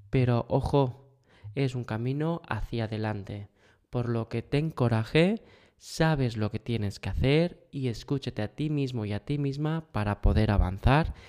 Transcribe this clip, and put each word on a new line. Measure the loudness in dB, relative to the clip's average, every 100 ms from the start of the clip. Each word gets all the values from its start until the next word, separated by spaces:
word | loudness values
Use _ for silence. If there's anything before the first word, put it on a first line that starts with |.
| -2
Pero | 0 2 2 2
ojo, | 0 2 2 2 -2 -18 _ _ _ -12 -4
es | -2 -2
un |
camino | -6 -4 -4 -2 -2 -4 -6
hacia | -6 -4 -4 -4
adelante, | -4 -4 -6 -8 -12 -12 _ _ _ _
por | -6 -2
lo | -2 -2
que | -6
ten | -2 -2 -2
coraje, | 0 2 2 2 4 4 2 -6 -20 _ _
sabes | -14 0 2 2 0 0
lo | -2
que | -4
tienes | -4 -2 -2 -4
que | -6
hacer | 0 4 4 2 -2 _
y | -6 -4
escúchate | -6 -4 -4 -4 -6
a | -6 -4
ti | -4
mismo | -2 -2 -4
y | -4
a | -4 -4
ti | -4
misma | -2 -2 -2 -4 -4
para | -4 -2 2
poder | 2 4 4
avanzar | 4 2 2 4 4 2 -4